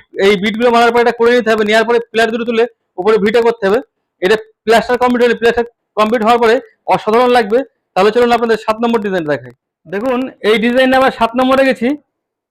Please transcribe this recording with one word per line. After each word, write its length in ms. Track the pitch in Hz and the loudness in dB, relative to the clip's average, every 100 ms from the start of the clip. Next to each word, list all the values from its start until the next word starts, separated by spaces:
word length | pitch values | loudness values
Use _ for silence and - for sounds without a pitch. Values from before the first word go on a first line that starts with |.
| - - 196 | -8 -2 0
এই 80 | 202 | 0
বিটগুলো 320 | 208 214 247 | -2 -2 0
মারার 220 | 233 233 | 2 2
পরে 100 | 240 | 2
এটা 100 | 240 | 0
করে 180 | 233 233 247 | 0 2 2
নিতে 140 | 226 | 0
হবে, 120 | 220 | -2
নেওয়ার 200 | 214 220 220 | 0 0 2
পরে 100 | 233 | -2
পিলার 300 | - 220 226 | -2 -2 -2
দুটো 140 | 226 | -2
তুলে 200 | 233 226 233 - _ - | -4 -2 -2 -6 _ -4
উপরে 200 | 185 220 | 0 2
ভিটা 220 | 202 233 | 2 2
করতে 240 | 233 226 196 | 0 0 -2
হবে। 140 | 214 - _ _ _ | -2 -4 _ _ _
এটা 160 | 185 214 - _ | -2 -2 -4 _
প্লাস্টার 320 | - 226 - 247 | 0 0 0 0
কমপ্লিট 240 | 247 247 | 0 2
হলে 100 | 240 | 0
প্লাস্টার 300 | 220 233 233 233 _ _ | 2 0 0 -4 _ _
কমপ্লিট 280 | - 220 208 | -4 0 0
হওয়ার 160 | 208 240 | 2 2
পরে 160 | 233 247 - _ - | 2 0 -4 _ -4
অসাধারণ 440 | 185 - 226 247 | -2 0 0 2
লাগবে। 280 | 247 208 233 269 _ _ | 2 2 -2 -4 _ _
তাহলে 160 | - 202 | 0 0
চলুন 220 | 226 240 | 2 2
আপনাদের 240 | 233 233 220 | 0 0 -2
সাত 200 | - 220 | -4 -4
নম্বর 160 | 233 233 | -2 -2
ডিজাইন 240 | 202 185 | -4 -4
দেখাই। 280 | 151 139 127 123 _ _ 165 | -4 -6 -8 -20 _ _ -12
দেখুন 320 | 190 254 247 262 - | -8 -4 -4 -6 -6
এই 180 | 202 220 | -2 0
ডিজাইনে 380 | 233 247 262 262 | 0 0 2 2
আমরা 140 | 262 | 0
সাত 200 | - 226 247 | 0 -4 -2
নম্বরে 280 | 262 262 269 | 0 2 0
গেছি। 200 | - 233 294 _ _ _ _ _ | 0 -4 -6 _ _ _ _ _